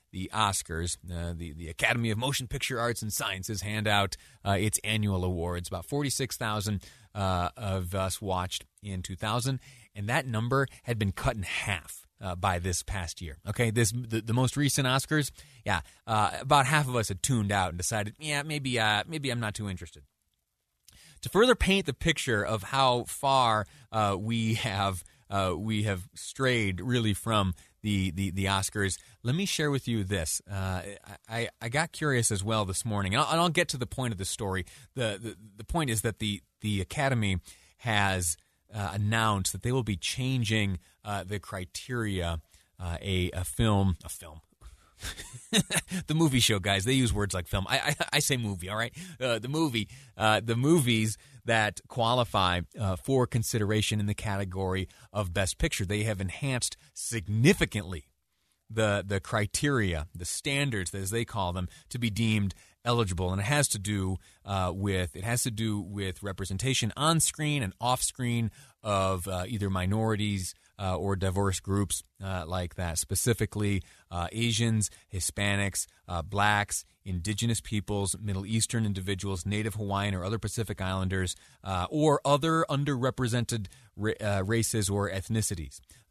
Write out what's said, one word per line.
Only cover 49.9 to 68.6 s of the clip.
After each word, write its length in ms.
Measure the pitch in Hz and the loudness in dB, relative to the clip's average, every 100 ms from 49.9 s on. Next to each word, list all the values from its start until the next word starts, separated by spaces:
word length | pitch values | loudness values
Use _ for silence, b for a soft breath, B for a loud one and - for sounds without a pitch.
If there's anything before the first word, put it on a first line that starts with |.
| B B - | B B 2
uh, 240 | 107 107 | 4 4
the 120 | 113 117 | 4 2
movies 600 | 139 170 123 113 110 - B 123 120 | 6 6 6 4 2 -2 B -10 0
that 340 | 113 104 - - | 2 2 -2 -8
qualify, 760 | 127 113 127 120 104 92 87 82 - | 0 2 2 2 2 4 2 -2 -4
uh, 200 | 98 92 | -2 -2
for 280 | - 135 120 | 2 2 4
consideration 760 | 120 107 117 101 107 - 107 | 2 0 0 2 2 2 0
in 40 | 104 | 0
the 80 | |
category 760 | 101 113 98 98 95 95 95 90 B B | -2 -2 -2 -2 -2 -2 0 -4 B B
of 200 | 101 92 | -4 -2
Best 240 | 92 95 - | 0 -2 0
Picture. 280 | 165 - 92 | -2 -2 0
They 180 | 104 | 0
have 160 | 110 98 | 0 0
enhanced 560 | 98 - 139 127 - - b | -4 -4 -2 -2 -2 -6 b
significantly 1160 | - - 117 87 107 135 - 165 104 85 85 - _ _ _ _ _ _ | -12 -6 -6 -2 6 6 6 2 -2 -6 -10 -12 _ _ _ _ _ _
the, 320 | 113 107 101 95 | 0 2 2 0
the 160 | 98 | -4
criteria, 840 | - 110 101 - 143 131 98 78 78 | 0 -2 0 0 2 4 2 0 -4
the 120 | 87 87 | -8 -8
standards, 680 | - 143 139 143 107 90 | -4 -2 0 0 0 -2
as 160 | 101 95 | -4 -2
they 140 | 117 | -2
call 300 | 117 113 90 | -2 0 0
them, 160 | 92 90 B B | 0 -4 B B
to 100 | 123 | -2
be 100 | 117 | 0
deemed 440 | 101 113 107 98 - B B | 2 2 4 2 -4 B B
eligible. 480 | 120 120 104 90 90 | 0 2 2 0 0
And 80 | 95 | 0
it 60 | 101 | 2
has 240 | 147 135 | 2 2
to 100 | 107 | 0
do, 380 | 98 101 95 92 b b | -2 0 0 -2 b b
uh, 300 | - 98 90 92 | -4 0 0 0
with, 400 | 101 95 90 90 | 0 0 0 -4
it 80 | |
has 200 | 107 120 | -2 0
to 80 | 127 | -2
do 280 | 107 110 104 | -2 -2 -2
with 420 | 90 101 98 87 | -4 -6 -6 -6
representation 720 | 101 92 95 95 131 127 107 - | -8 -6 -6 -2 0 2 0 0
on 240 | 151 160 | 2 4
screen 420 | - - 151 147 | 2 0 -2 0
and 100 | 98 - | -2 -2
off 220 | 120 127 | 0 0
screen 480 | - - 123 117 110 B | 0 -2 0 0 0 B